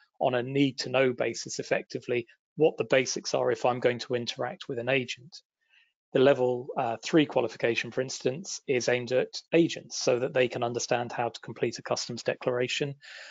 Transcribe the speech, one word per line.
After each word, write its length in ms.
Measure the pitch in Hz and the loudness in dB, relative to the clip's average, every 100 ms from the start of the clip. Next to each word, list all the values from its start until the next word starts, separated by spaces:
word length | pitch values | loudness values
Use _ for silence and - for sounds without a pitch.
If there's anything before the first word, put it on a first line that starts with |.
| _ - | _ -2
on 160 | 139 123 | 0 0
a 80 | |
need 360 | 127 139 139 - | 0 2 2 0
to 100 | 127 | -2
know 240 | 127 131 | 2 2
basis 460 | 120 120 117 - - | 2 -2 -4 -8 -8
effectively 680 | - - - - - 123 - _ _ - | -2 -4 -2 -8 -4 -4 -4 _ _ 2
what 180 | 156 156 | 2 2
the 60 | 113 135 | 2 2
basics 360 | 120 - - | 2 -4 -2
are 160 | 135 127 | 0 0
if 140 | 117 | 2
I'm 160 | 127 123 | 0 2
going 200 | 123 120 | 0 0
to 160 | - 123 | -2 -4
interact 520 | 117 - 123 - - | -4 -4 -6 -6 -8
with 100 | 120 | -6
an 120 | 120 | 0
agent. 480 | 135 120 - 147 - - _ _ _ _ _ _ | 0 -2 -8 -14 -20 -20 _ _ _ _ _ _
The 80 | 135 | 6
level, 480 | 135 127 127 123 135 - | 6 6 2 0 -4 -4
uh, 200 | 120 113 | -2 -4
three 240 | - 165 143 | 2 4 4
qualification, 640 | 127 117 - 120 117 120 | 2 -2 0 0 0 -2
for 100 | 131 | -4
instance, 580 | 131 - 127 135 190 - - | -4 -2 -2 -2 -8 -8 -2
is 220 | 127 123 | 0 2
aimed 240 | 123 120 | 0 0
at 280 | 127 - - - | 0 0 -6 2
agents 440 | 165 165 - - - | 4 4 0 -10 -2
so 220 | 131 120 | 2 2
that 140 | 127 | 2
they 160 | 131 123 | 2 2
can 140 | 120 | 0
understand 500 | 120 120 - 120 120 | -4 -2 -2 -2 -2
how 160 | - 117 | -4 -4
to 100 | - | -6
complete 400 | - 117 120 117 | -12 -4 -4 -4
a 20 | |
customs 420 | - 120 - 120 | -4 -4 -4 -4
declaration, 720 | - - 131 123 127 - 143 139 - - - | -4 -2 -2 0 -2 -2 -4 -8 -16 -20 -18